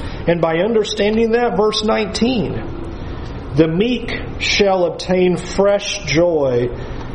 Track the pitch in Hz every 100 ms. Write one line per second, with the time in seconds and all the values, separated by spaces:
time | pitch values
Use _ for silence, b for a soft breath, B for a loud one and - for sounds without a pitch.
0 | B B - 170 165 165 208 226 202 -
1 | 202 220 226 233 240 185 214 208 214 220
2 | 202 - 233 247 127 107 - - - B
3 | B B B B - 139 160 165 233 240
4 | - - - - - - 202 190 175 -
5 | - 185 180 170 - - 196 202 - -
6 | 143 143 175 160 135 123 120 B B B
7 | B